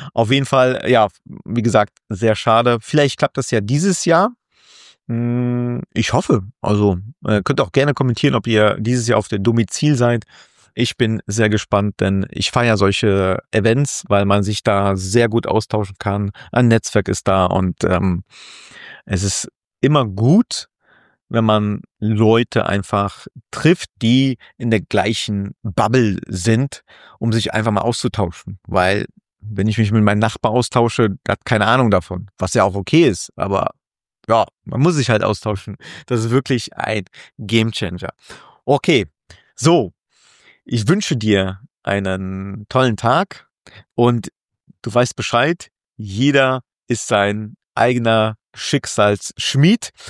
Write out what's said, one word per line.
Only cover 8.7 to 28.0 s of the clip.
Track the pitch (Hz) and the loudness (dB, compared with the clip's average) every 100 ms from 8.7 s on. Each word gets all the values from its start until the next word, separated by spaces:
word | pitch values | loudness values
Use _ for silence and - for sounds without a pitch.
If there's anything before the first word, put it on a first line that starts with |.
| 98 | 2
dieses | 110 123 117 | -2 -2 0
Jahr | 107 | 0
auf | - | 0
der | 104 | -2
Domizil | 104 117 113 - 151 135 | 0 0 -2 -2 0 2
seid. | 120 117 - - - _ _ | 2 0 -6 -18 -20 _ _
Ich | - 110 - | -4 -4 0
bin | 113 110 - | -2 -2 -4
sehr | 107 110 | 0 2
gespannt, | 104 - 104 101 - | 0 0 0 0 -2
denn | 98 95 - | 0 0 -2
ich | - - | -6 -4
feier | 127 120 107 | 0 0 2
solche | 101 98 107 98 95 92 - | 2 2 0 0 0 -2 -4
Events, | 110 104 123 143 - - | 0 2 2 0 -4 -2
weil | 101 | 0
man | 101 101 | 2 2
sich | 101 104 | 0 -2
da | - 101 98 95 | 0 0 0 -2
sehr | 95 117 120 | 0 0 2
gut | 113 - | 0 0
austauschen | 107 - 107 98 - | -2 -2 -4 -4 -6
kann. | 104 101 101 - - | -4 -2 -4 -8 -6
Ein | 123 120 | 0 4
Netzwerk | 113 - 107 101 | 2 2 -2 -2
ist | 104 - | -2 0
da | 95 92 | 2 2
und, | 95 92 - | 0 -2 -2
ähm, | 87 90 92 90 - - - - - - - - | -2 0 0 -2 -6 -18 -20 -20 -20 -20 -20 -20
es | - 95 | -6 -4
ist | 98 - - - _ _ | -2 -4 -8 -16 _ _
immer | 135 151 113 | 2 2 0
gut, | 95 117 196 - - - _ _ _ _ _ _ | 0 4 4 2 -4 -12 _ _ _ _ _ _
wenn | 117 | 0
man | 110 107 104 104 - _ | 2 2 0 -4 -10 _
Leute | 107 107 110 113 123 117 - | -2 2 4 4 2 -2 -2
einfach | 98 - 104 101 - - - - | -2 -2 -2 -2 -6 -18 -20 -16
trifft, | - 156 175 - _ | 0 2 2 -2 _
die | 113 127 135 123 - - | 2 2 2 -4 -12 -8
in | 123 | 0
der | 110 | 0
gleichen | 87 104 107 117 - 101 98 - | 0 -2 0 -2 -4 -4 -6 -8
Bubble | 110 - 107 127 110 92 - | -6 -2 2 2 2 -2 -6
sind, | 92 92 113 139 - _ - - _ | -4 0 0 0 -6 _ -20 -20 _
um | 117 | -2
sich | 110 104 | -2 -2
einfach | 110 110 | -2 0
mal | 101 | 0
auszutauschen. | 113 117 | -2 -2